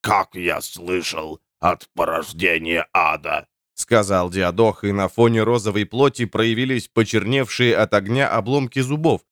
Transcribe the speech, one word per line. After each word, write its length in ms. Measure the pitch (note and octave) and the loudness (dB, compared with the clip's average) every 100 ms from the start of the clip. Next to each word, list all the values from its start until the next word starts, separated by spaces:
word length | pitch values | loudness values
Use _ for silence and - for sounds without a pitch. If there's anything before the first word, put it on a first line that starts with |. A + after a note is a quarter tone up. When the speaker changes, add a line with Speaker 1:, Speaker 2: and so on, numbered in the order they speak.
Speaker 1:
«Как 340 | G#2+ G#2 F#2 | 2 0 0
я 260 | F#2 F2 D#2 | -4 -4 -4
слышал, 800 | - - F2 F2+ E2 D#2+ D#2 D#2 _ _ | -6 -12 -6 -4 -4 -8 -10 -12 _ _
от 280 | E2+ F2 - | -2 -2 -8
порождения 920 | - E2 E2 E2 D#2+ F2 E2+ E2 E2+ E2 | -4 -2 -2 -6 -2 0 0 -2 -4 -4
ада», 540 | - E2 D#2 D2+ D2+ - _ _ | -2 -2 -2 -4 -6 -6 _ _
Speaker 2:
сказал 560 | - - A#2 G2+ F#2+ F2+ | -14 0 0 2 0 0
Диадох, 540 | F2+ F2+ F2 A2+ F#2+ | 0 -2 2 0 2
и 80 | G2+ | -2
на 160 | G2+ F#2+ | -2 -2
фоне 360 | - A#2 A2+ | 2 4 4
розовой 420 | A2 A#2+ G#2 G2+ G2+ | 2 0 0 -2 -4
плоти 400 | A#2 C#3 A#2+ A2+ | 2 2 2 -4
проявились 640 | G2+ A2+ A2 C3 B2+ - | 0 0 0 0 -2 -2
почерневшие 880 | - G#2+ A2 G2 C3+ B2+ - B2 G#2+ | 0 2 0 0 0 0 0 2 4
от 180 | G#2+ | 2
огня 340 | G#2 G2 A#2+ C#3 | 2 0 0 0
обломки 520 | A2+ G#2 C#3 C3 C3+ | 0 0 -2 -2 -2
зубов 400 | B2+ D3 D#3+ G#2 _ | -2 0 2 0 _